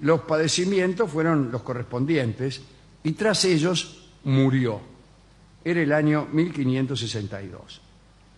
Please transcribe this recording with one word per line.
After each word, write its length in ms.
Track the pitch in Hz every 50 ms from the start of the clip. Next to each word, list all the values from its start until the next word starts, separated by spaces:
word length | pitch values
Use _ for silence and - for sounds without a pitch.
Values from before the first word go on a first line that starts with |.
los 200 | 151 143 165 151 -
padecimientos 880 | - 160 156 160 156 - - 180 185 202 190 180 185 185 185 233 180
fueron 400 | 143 160 160 165 165 151 135 117 120
los 100 | 123 -
correspondientes 1000 | - 123 120 117 - - 123 135 147 165 151 127 113 104 - 127 135 127 - - - - - - - - - -
y 100 | 156 160
tras 320 | - 208 220 202 - -
ellos 640 | 185 180 156 151 180 185 156 - - - - - - - - -
murió. 560 | 139 135 135 135 135 131 135 127 117 107 101 - - - - - - - - - - - - - - - - -
Era 160 | 160 175 170 160
el 100 | 143 147
año 360 | 151 151 151 151 151 139 - 135
mil 200 | 156 165 160 147
quinientos 480 | 147 139 127 127 131 135 127 135 117
sesenta 420 | 113 110 104 113 104 101 104 98 98
y 60 | 92
dos. 320 | 87 - - - - - - - - - _ _ - - - - -